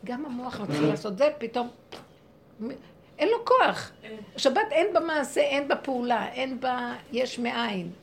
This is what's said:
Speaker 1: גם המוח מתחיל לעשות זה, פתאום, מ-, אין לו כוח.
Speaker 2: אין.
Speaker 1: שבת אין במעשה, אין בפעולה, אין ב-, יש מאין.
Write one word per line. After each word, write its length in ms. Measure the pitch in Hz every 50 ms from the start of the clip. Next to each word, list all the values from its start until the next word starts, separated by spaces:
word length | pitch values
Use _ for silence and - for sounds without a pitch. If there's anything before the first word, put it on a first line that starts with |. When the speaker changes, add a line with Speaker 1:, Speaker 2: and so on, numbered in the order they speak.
| -
Speaker 1:
גם 200 | 196 247 247 311
המוח 340 | 285 240 240 247 254 - -
מתחיל 280 | 208 - 143 147 151
לעשות 300 | 147 - - - 214 196
זה, 120 | 185 277 302 294
פתאום, 320 | - 233 226 - 247 240 240 - - - - - - - - - - - - - - - - - - 214
מ-, 60 | 233 277 - - - - - - - -
אין 120 | - 302 381
לו 160 | 453 - -
כוח. 460 | - 508 508 - - 185 - - - - - -
Speaker 2:
אין. 140 | 214 220 220 - - -
Speaker 1:
שבת 300 | - - 269 240 403 440 427
אין 220 | 392 320 349 415 349
במעשה, 480 | 330 330 339 320 302 269 - - -
אין 260 | 294 285 277 277 285
בפעולה, 600 | 277 311 - - 277 269 247 240 240 240 214 196
אין 320 | - - 254 262 262 262 233
ב-, 80 | 233 254 247 247 240 240 247 247 - -
יש 280 | - 233 254 240 - -
מאין. 520 | 240 233 - 233 233 226 208 185 170 170 180 -